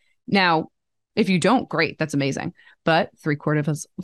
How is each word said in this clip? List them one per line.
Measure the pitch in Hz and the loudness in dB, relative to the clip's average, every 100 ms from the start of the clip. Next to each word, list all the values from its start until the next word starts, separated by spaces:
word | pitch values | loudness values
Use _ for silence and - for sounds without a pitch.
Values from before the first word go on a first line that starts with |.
| _ _ - | _ _ -4
Now, | 202 180 160 - _ _ _ _ - | 0 2 2 -2 _ _ _ _ -2
if | 196 | 0
you | 185 | 2
don't, | 185 247 151 | 4 2 0
great. | 156 160 - | -2 -2 -2
That's | 151 | -4
amazing. | 143 139 139 170 - _ _ - | -2 -2 -4 -8 -10 _ _ 0
But | 160 208 _ | 2 0 _
three | 160 147 | -6 -4
quarters | - 151 147 | -2 -2 -2
of | |
us, | 147 - - | -4 -8 -16